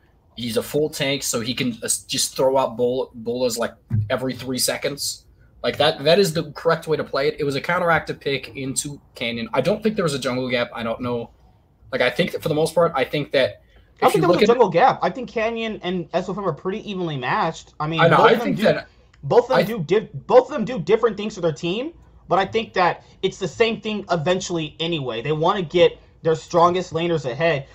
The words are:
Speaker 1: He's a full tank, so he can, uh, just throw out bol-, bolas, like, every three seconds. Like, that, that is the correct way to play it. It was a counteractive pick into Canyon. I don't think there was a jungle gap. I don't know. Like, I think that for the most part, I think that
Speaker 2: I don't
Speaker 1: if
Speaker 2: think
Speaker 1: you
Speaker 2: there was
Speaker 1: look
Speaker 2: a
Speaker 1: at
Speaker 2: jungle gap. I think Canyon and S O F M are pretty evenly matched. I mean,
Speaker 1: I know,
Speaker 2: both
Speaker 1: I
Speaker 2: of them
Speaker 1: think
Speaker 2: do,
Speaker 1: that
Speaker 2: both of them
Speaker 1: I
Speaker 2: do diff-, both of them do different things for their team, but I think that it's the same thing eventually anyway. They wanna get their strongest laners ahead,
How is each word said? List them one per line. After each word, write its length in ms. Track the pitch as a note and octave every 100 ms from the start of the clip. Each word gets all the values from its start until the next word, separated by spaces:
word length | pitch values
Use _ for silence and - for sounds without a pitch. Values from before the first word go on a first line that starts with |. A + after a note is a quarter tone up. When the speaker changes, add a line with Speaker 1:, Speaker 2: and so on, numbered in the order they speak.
| _ _ _ -
Speaker 1:
He's 220 | A#2+ A2+
a 60 |
full 260 | - D3 D3+
tank, 320 | - C#3 C#3
so 200 | - B2
he 120 | A2+
can, 240 | B2 B2+ A2+
uh, 60 | - - -
just 280 | B2+ - -
throw 220 | C3 C3+
out 180 | B2+ A2+
bol-, 360 | B2 C3 B2
bolas, 420 | A#2+ A2+ B2 B2 A#2
like, 180 | A2 - - G#2+ G#2
every 240 | C3 C3
three 240 | B2 B2+ B2
seconds. 680 | - A#2+ C#3 C#3+ - - _ _ _ _
Like, 160 | B2 A#2+
that, 260 | D3 D#3
that 140 | C#3 F#3
is 160 | F#3
the 180 | D#3+ D3
correct 340 | - E3 E3 D#3+
way 100 | D3
to 60 |
play 240 | A#2+ C#3 D3
it. 80 | D3+
It 40 |
was 120 | C#3+ C3+
a 60 |
counteractive 580 | D3 F3 F3 D#3+ - D3
pick 360 | D3 C#3 - C3+
into 420 | C3+ C3 D3 C#3+ _
Canyon. 340 | - A#2 A#2 A2+
I 80 | C#3
don't 220 | D3+ G#3
think 120 | A3 G#3+
there 80 |
was 120 | E3+ C#3
a 40 |
jungle 300 | B2+ B2+ B2+
gap. 220 | A#2+ A#2+
I 80 | A#2
don't 200 | A#2 A2+
know. 280 | B2 A#2+ A2+ _ _ _ _ _ -
Like, 100 | C3
I 80 | B2+
think 220 | - F3
that 100 | -
for 80 | -
the 60 | D3
most 180 | D#3+
part, 180 | - E3+ C3+
I 80 |
think 280 | B2+ D3+ C#3
that 280 | C#3 B2 - _ _ _ _
Speaker 2:
I 40 | -
don't 20 |
Speaker 1:
if 60 |
Speaker 2:
think 20 | G#4
Speaker 1:
you 60 |
Speaker 2:
there 60 | F4
was 60 | -
Speaker 1:
look 40 |
Speaker 2:
a 20 |
Speaker 1:
at 40 | G#3
Speaker 2:
jungle 220 | A#3+ G3+
gap. 300 | E3 B3 -
I 80 | F3
think 180 | B3+ A#3+
Canyon 500 | A3+ A3 A3+ A3+ G3+
and 260 | F3+ F#3 D#3
S 140 | E3+ F#3
O 40 |
F 80 | F#3+
M 60 | G3
are 60 |
pretty 380 | C#3+ F#3 G#3+ G#3+
evenly 260 | F#3+ E3+ C#3+
matched. 600 | B2+ G3 E3+ - - -
I 60 | D#3
mean, 140 | E3
Speaker 1:
I 60 | E3+
know, 100 | -
Speaker 2:
both 80 | C#4+
Speaker 1:
I 60 |
Speaker 2:
of 80 | -
them 60 | C#4+
Speaker 1:
think 100 | -
Speaker 2:
do, 60 |
Speaker 1:
that 240 | G3+ D3 - _ _ _
Speaker 2:
both 220 | C#3 G#3
of 60 | -
them 80 | C4
Speaker 1:
I 40 |
Speaker 2:
do 160 | F#3+ A#3
diff-, 320 | D3+ G3+ - C3+ -
both 220 | A#3+ C4
of 60 |
them 120 | D4 G3+
do 140 | B3
different 360 | D#3 A3 A#3 G3+
things 200 | G#3+ G3+
for 60 |
their 120 | E3+
team, 400 | D3+ E3+ G#3 D4 - _ _ -
but 120 | F3
I 60 | F#3+
think 280 | A3 A3
that 320 | G3+ F3 E3 - -
it's 160 | F#3+ -
the 100 | F#3+
same 320 | - A3+ G#3+
thing 240 | A3 G#3 G3
eventually 680 | F3 D3+ F#3 F#3+ E3+ D3+ -
anyway. 420 | E3 E3 B2+ A2+
They 100 | C#3
wanna 300 | D#3 E3 G#3
get 380 | D#3+ F3 D#3+ - - _
their 120 | D#3+ D#3
strongest 580 | - F3 F3 F3+ F3
laners 360 | D#3+ E3+ D#3+ C#3
ahead, 380 | B2 E3 C#3+ -